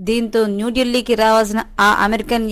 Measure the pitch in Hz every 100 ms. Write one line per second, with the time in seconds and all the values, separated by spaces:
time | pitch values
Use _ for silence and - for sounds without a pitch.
0 | 185 233 226 226 214 202 233 240 247 247
1 | 240 226 220 220 208 220 - - 202 -
2 | 208 220 214 233 220